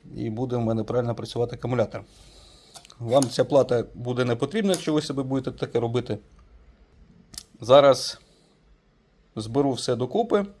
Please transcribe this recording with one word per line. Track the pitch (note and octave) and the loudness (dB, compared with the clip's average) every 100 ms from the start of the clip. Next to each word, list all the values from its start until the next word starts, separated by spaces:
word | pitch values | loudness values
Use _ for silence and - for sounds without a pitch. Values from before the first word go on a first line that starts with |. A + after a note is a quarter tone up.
| - - | -16 -8
І | A#2 | -8
буде | A2 C3 | -6 -4
в | B2 | -2
мене | A2+ A2+ | -2 -2
правильно | A2 A#2+ A#2+ | -2 -2 -2
працювати | A2+ A2 A#2 A#2 | -6 -8 -6 -6
акумулятор. | B2+ B2+ B2 A2 G#2+ - - - - - - - - - - | -6 -4 0 -2 -4 -16 -20 -20 -20 -20 -20 -20 -20 -20 -12
Вам | A#2 C3+ B2 | 2 2 2
ця | - | 0
плата | B2 C#3 A#2 A#2+ - | 2 4 4 0 -2
буде | - A#2+ B2 | -8 -6 -2
не | B2 | 0
потрібна, | A#2 C3+ A3 G3+ | 0 -2 -2 -2
якщо | F3+ - | -2 0
ви | D3+ | -2
собі | D3+ C#3 | -2 -6
будете | C3 C3+ B2+ | -2 -4 -4
таке | - B2+ A#2+ | -8 -4 -2
робити. | A#2 B2 A#2 G#2 - - - - - _ - _ - - _ - - - | -2 -4 -4 -10 -10 -20 -20 -20 -20 _ -20 _ -20 -20 _ -20 -20 -14
Зараз | A2+ C#3 C#3 B2+ - - _ _ _ _ _ _ _ _ _ _ _ | 8 8 10 6 0 -12 _ _ _ _ _ _ _ _ _ _ _
зберу | - G#2+ C3 C#3 | -12 -4 0 0
все | A#2+ - | -2 -2
докупи | A#2+ B2+ G#3 A3+ G#3 G3+ - | -2 -2 -2 0 0 -2 -10